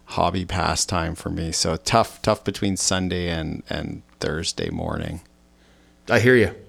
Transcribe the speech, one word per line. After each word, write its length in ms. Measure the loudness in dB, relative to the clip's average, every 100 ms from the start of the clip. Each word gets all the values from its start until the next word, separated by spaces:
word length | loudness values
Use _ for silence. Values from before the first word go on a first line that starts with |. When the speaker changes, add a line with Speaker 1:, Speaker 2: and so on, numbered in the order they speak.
| -8
Speaker 1:
hobby 380 | 0 0 0
pastime 680 | -2 -2 0 0 -2 -2 -2
for 160 | -4 -6
me. 220 | -4 -4
So 240 | -2 -2 -2
tough, 440 | 2 2 2 0
tough 200 | 0 0
between 320 | -2 -2 -2 0
Sunday 520 | 0 0 0 -2 -2
and, 340 | -2 -4 -6 -8
and 340 | -6 -6 -8 -14 -6
Thursday 500 | -4 -2 -4 -4 -4
morning. 500 | -4 -4 -4 -6 -8 -14 _ _ _ _ _ _ _ 0
Speaker 2:
I 80 | 4
hear 140 | 8 8
you. 180 | 6 0